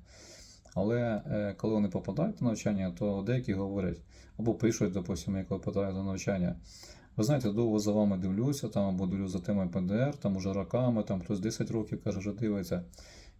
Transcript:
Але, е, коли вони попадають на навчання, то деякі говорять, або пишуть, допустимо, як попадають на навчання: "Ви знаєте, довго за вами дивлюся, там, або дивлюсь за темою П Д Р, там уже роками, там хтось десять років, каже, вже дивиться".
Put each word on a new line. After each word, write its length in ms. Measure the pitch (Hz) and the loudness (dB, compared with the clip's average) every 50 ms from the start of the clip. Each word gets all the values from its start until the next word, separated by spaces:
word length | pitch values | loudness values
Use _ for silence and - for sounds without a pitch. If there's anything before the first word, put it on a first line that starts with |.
| - - - - - - - - - - - - _ - - | -8 -16 -20 -20 -20 -20 -20 -20 -20 -20 -20 -20 _ -6 -2
Але, 480 | - 95 107 117 120 120 117 110 104 - | 0 2 2 2 2 2 0 0 -2 -2
е, 280 | - - 107 104 101 95 | -2 -2 0 0 -2 -4
коли 180 | - - 110 110 | -2 0 2 4
вони 140 | 107 104 98 | 4 2 2
попадають 520 | - 98 - - 98 110 160 220 - - | 0 -2 -4 -2 0 0 0 0 0 0
на 60 | - | 0
навчання, 480 | 123 110 104 - 110 104 98 95 92 87 - | 0 0 2 0 0 2 2 0 -2 -2 0
то 260 | 110 104 98 98 98 | 0 0 0 0 0
деякі 260 | 104 123 127 123 - 101 | 0 0 0 0 0 -2
говорять, 480 | 95 98 98 98 101 92 90 85 - - - - - - - - - | -2 -2 -2 -2 0 0 0 -2 -4 -8 -16 -20 -20 -20 -20 -8 -2
або 160 | 107 117 110 | 0 0 2
пишуть, 380 | - - 110 113 - 110 98 92 | 4 2 2 2 2 0 0 0
допустимо, 460 | 98 87 - 98 85 - - 98 95 | -2 -4 -4 -4 -4 -2 -2 -2 -2
як 100 | 92 - | -2 -4
попадають 480 | - 92 - 107 92 98 98 98 92 | -4 -4 -4 -2 -2 0 -2 0 -2
на 60 | 95 98 | -2 -2
навчання: 540 | 98 95 92 - - 101 92 90 87 87 - - - - - - - - - - - - | -4 -4 -4 -2 -2 0 2 2 0 -2 -4 -8 -16 -20 -20 -20 -20 -20 -20 -20 -10 -2
"Ви 80 | - 107 | 0 2
знаєте, 260 | 120 147 139 120 107 | 4 4 2 2 0
довго 280 | 98 107 120 113 107 107 | 2 2 2 4 4 4
за 140 | 104 104 104 | 4 4 4
вами 260 | 107 107 101 98 92 | 4 6 4 4 2
дивлюся, 500 | 92 95 95 101 120 139 147 135 - 110 | 0 0 0 2 2 2 0 0 -4 -2
там, 260 | - 107 101 98 92 | 0 0 2 2 2
або 120 | 92 95 | 0 0
дивлюсь 240 | 90 95 95 98 92 | 0 0 0 -2 -2
за 80 | 90 95 | -2 -4
темою 300 | 87 - 104 98 95 90 | -2 0 0 2 2 0
П 100 | 85 95 | 0 0
Д 140 | 90 90 101 | 0 2 2
Р, 220 | 110 131 143 143 | 2 2 0 0
там 200 | - - 104 98 | -2 -2 0 0
уже 160 | 95 92 98 95 | 0 0 -2 -2
роками, 500 | 101 95 - - 120 127 127 117 110 104 | -2 -2 0 0 2 2 4 2 2 0
там 180 | - 104 92 | 0 -2 -4
хтось 200 | 87 - 107 95 | -2 -2 -4 -2
десять 300 | 90 110 117 - 113 104 | -2 -2 -2 -2 -4 -2
років, 320 | - 113 107 107 113 104 - | -2 -4 -2 -2 -6 -4 -4
каже, 160 | 110 98 95 | -4 -4 -2
вже 140 | 98 104 98 | -4 -4 -4
дивиться". 520 | 101 120 107 104 101 90 82 98 90 87 - - - - - - - - - - - | -2 -2 0 0 -2 -2 -2 -4 -4 -4 -8 -14 -20 -20 -20 -20 -20 -20 -20 -20 -20